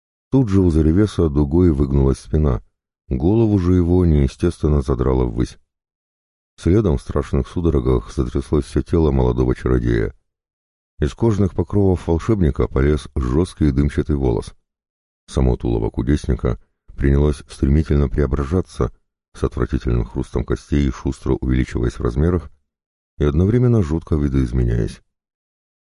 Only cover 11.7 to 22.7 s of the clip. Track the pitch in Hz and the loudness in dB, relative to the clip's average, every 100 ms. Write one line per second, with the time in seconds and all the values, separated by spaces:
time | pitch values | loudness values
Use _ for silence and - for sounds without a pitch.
11.7 | 101 95 90 - 82 - 107 78 67 60 | 0 2 0 -2 -2 0 0 0 0 -2
12.7 | 65 69 76 - - 62 67 92 - 76 | 0 0 0 -4 -6 -2 0 -2 0 0
13.7 | 65 73 - - 73 65 52 - - _ | 2 -2 -2 -4 -2 -2 -2 -6 -16 _
14.7 | _ _ _ _ _ - - 65 58 62 | _ _ _ _ _ -6 0 0 0 -2
15.7 | 57 53 - 58 71 - 64 62 58 _ | -4 -4 -4 -2 -2 -2 -2 -2 -6 _
16.7 | _ _ - 67 69 73 73 - - 67 | _ _ -4 0 2 2 -2 -8 -4 0
17.7 | 73 76 71 69 - 69 69 69 92 - | 2 2 0 0 0 0 -2 -2 -2 -4
18.7 | - 60 - _ _ _ - 65 - 62 | -6 -6 -6 _ _ _ -6 -4 -4 -4
19.7 | 67 - 60 - - 64 64 - 64 - | -2 -2 -2 -4 -6 -6 -6 -4 -6 -2
20.7 | 73 69 - - 65 - 65 64 64 64 | 0 0 -2 -6 -6 -4 -2 0 -2 -2
21.7 | 64 60 - 62 60 82 90 - _ _ | -4 -4 -4 -4 0 0 -2 -6 _ _